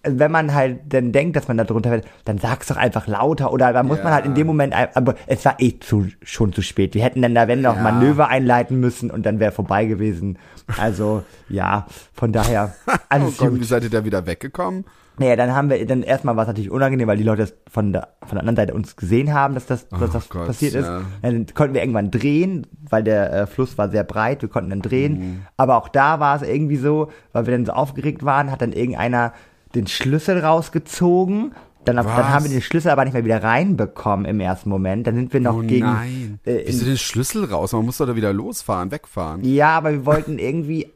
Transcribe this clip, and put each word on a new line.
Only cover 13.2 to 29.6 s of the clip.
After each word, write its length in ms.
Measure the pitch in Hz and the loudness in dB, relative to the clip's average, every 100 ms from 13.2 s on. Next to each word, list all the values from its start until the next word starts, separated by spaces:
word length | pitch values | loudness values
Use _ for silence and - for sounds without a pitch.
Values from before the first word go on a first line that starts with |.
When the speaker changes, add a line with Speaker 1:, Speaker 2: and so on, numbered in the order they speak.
| 143 135 | 0 0
Speaker 2:
Oh 60 | |
Gott, 60 | 135 | 0
Speaker 1:
gut. 100 | 127 | 0
Speaker 2:
wie 40 | |
seid 180 | 117 120 | 0 0
ihr 60 | 117 | 0
da 140 | 113 107 | -2 0
wieder 180 | 98 | -2
weggekommen? 600 | 87 85 135 - 180 185 190 _ _ - | -2 -6 -8 -6 -4 -6 -10 _ _ -2
Speaker 1:
Naja, 140 | 131 | 2
dann 180 | 120 123 | 4 4
haben 160 | 135 143 | 2 2
wir, 160 | 131 | 0
dann 200 | 113 127 | 0 -2
erstmal 320 | - 131 135 110 | 0 0 2 0
war's 100 | 110 | 0
natürlich 240 | 107 98 | -2 -4
unangenehm, 380 | 131 135 131 113 | 0 0 2 2
weil 80 | 104 | 2
die 80 | |
Leute 180 | 107 107 | 2 2
das 120 | 107 - - | -2 -4 -8
von 240 | - 104 | -2 0
der, 180 | 92 - _ | -2 -6 _
von 160 | - 101 | -8 -4
der 20 | |
anderen 120 | 113 | 0
Seite 180 | 117 101 | 0 0
uns 220 | 85 104 | -2 -8
gesehen 400 | - 87 113 147 | -8 0 2 2
haben, 200 | 147 139 | 2 0
dass 120 | 131 - | -2 -4
das, 220 | - - | -6 -4
dass 120 | 90 | -4
Speaker 2:
Oh 60 | 117 | -2
Speaker 1:
das 160 | 95 - | -2 -6
Speaker 2:
Gott, 180 | 90 85 | -8 -6
Speaker 1:
passiert 280 | 113 147 - | -2 -2 -2
ist. 100 | 87 | -4
Speaker 2:
ja. 140 | 87 95 98 | -6 -8 -6
Speaker 1:
Dann 220 | 120 117 110 | -2 -2 -4
konnten 200 | - 147 | 0 0
wir 80 | 135 | 2
irgendwann 300 | 123 110 101 | 0 0 0
drehen, 560 | 107 135 147 190 175 - - - | 0 0 2 0 -2 -8 -18 -2
weil 140 | 110 | 0
der, 300 | 107 107 98 | 2 2 2
äh, 140 | 85 101 | 0 -2
Fluss 280 | - 131 - | -2 -4 -2
war 120 | 101 | -2
sehr 160 | 104 | 0
breit, 380 | 98 104 110 143 | -2 -2 -2 -2
wir 60 | 107 | -4
konnten 220 | 123 92 | -4 -4
dann 100 | 98 | -6
drehen. 380 | 92 127 143 92 | -2 0 0 -2
Speaker 2:
Mhm. 240 | 92 92 95 - | -6 -10 -12 -2
Speaker 1:
Aber 200 | 127 120 | 2 2
auch 120 | - | 2
da 320 | 143 139 160 | 2 2 2
war's 220 | 143 143 | 0 0
irgendwie 340 | 139 135 156 143 | -2 0 0 0
so, 340 | 139 151 151 - _ | 0 0 -2 -8 _
weil 140 | 117 117 | -4 0
wir 40 | |
dann 140 | 123 113 | 0 0
so 60 | |
aufgeregt 520 | - 143 135 147 - | -2 -2 -2 -6 -4
waren, 280 | 135 139 139 | 0 0 0
hat 100 | 135 | -2
dann 100 | 117 | -4
irgendeiner 600 | - 123 85 117 123 117 - - _ | -2 -4 -2 -2 0 -2 -4 -20 _